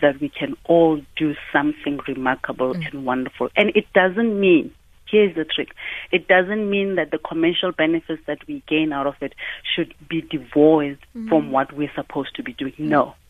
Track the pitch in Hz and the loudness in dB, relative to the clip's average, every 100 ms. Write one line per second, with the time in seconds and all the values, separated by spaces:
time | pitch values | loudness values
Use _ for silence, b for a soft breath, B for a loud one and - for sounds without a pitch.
0 | 147 139 147 - 135 - - 170 165 151 | 0 0 -4 -6 -8 -6 2 4 6 2
1 | 139 - 156 143 - 151 147 151 143 143 | -4 -4 -2 -4 -2 0 0 -2 -4 -6
2 | - 131 131 135 - 131 127 170 156 143 | -6 -4 -2 -2 -4 -4 -2 -2 -6 -8
3 | 131 127 131 - 123 - 208 208 - 196 | -4 -4 -4 -6 -4 0 2 2 0 2
4 | 185 185 233 202 196 165 - - _ _ | 2 2 -2 2 4 4 2 -10 _ _
5 | - 214 208 165 156 - - - B B | 0 2 2 0 -6 -6 -8 -10 B B
6 | B 185 - 185 185 214 202 202 196 185 | B -2 4 4 4 0 -2 0 0 -2
7 | 151 160 - 165 165 170 185 170 160 165 | -2 -4 -6 -2 0 0 -2 0 0 0
8 | - 156 - 151 - 143 - 156 156 139 | -2 -10 -8 -10 -8 -12 -2 0 0 -2
9 | 139 139 139 - B B - - 160 - | -4 -4 -8 -10 B B -6 -4 -6 -8
10 | - 165 160 151 127 147 151 156 143 139 | -8 -6 -4 -8 -2 4 6 6 2 -6
11 | - 233 220 160 147 131 139 139 147 - | -14 -10 0 0 2 0 -2 -4 -8 -6
12 | 135 147 135 - 127 120 135 - 151 147 | -8 -6 -8 -8 -12 -8 -10 -6 0 2
13 | 127 - - | 2 -4 -16